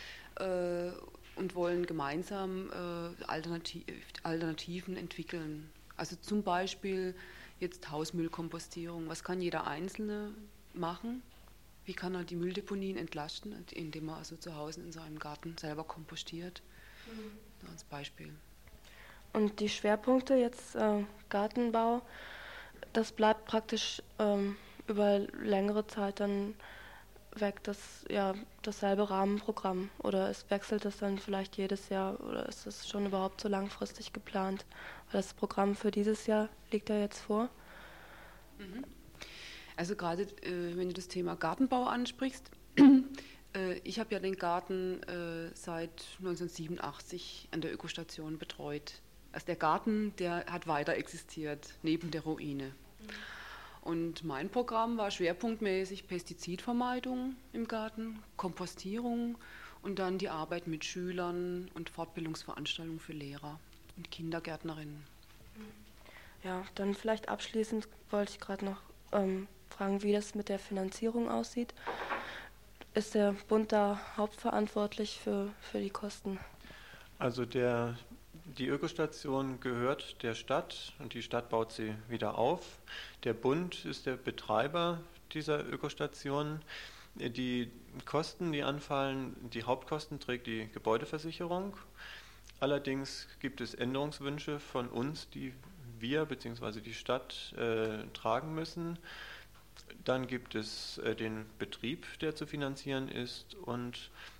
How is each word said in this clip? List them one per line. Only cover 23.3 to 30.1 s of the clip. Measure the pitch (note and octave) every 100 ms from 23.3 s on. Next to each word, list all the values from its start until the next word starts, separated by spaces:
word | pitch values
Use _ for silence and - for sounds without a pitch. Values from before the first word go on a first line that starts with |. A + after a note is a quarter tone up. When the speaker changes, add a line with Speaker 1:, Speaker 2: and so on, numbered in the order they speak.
| A3 -
Speaker 2:
praktisch, | A3 G#3+ A3 - - - -
ähm, | G#3 G3+ G3 G3+ - - -
über | G#3 G#3 G3+
längere | G3+ - A3 G3 G3+ G#3 G#3
Zeit | - G3+ G3+
dann | G3+ G3+ G3+ G#3+ - - - - - - -
weg, | - G3+ G3+
das, | - G3+ - - -
ja, | G#3 G3 G3 A3+ -
dasselbe | - G#3 G3+ G3 G#3
Rahmenprogramm? | G3 G3+ G#3 - G#3+ F#3+ F#3 G3 -
Oder | -